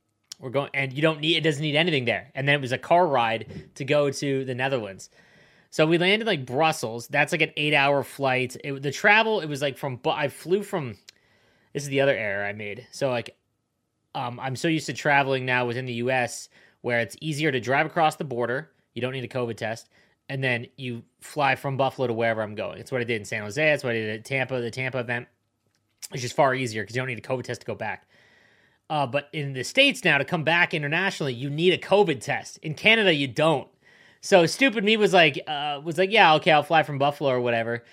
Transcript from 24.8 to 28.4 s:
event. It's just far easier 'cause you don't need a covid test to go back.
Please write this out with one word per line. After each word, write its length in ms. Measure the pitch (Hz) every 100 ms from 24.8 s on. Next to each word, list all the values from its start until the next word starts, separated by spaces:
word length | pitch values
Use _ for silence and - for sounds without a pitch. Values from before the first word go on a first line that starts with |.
| 131 127
event. 280 | 117 120 123 _ _ _ _ _ _ _ -
It's 100 | -
just 120 | 120
far 200 | - 139
easier 280 | 131 123 107
'cause 140 | 101 123
you 60 |
don't 60 | 131
need 100 | 110
a 20 |
covid 240 | - 131
test 160 | 117 117
to 60 | -
go 80 |
back. 340 | 101 107 92 _ _ _ _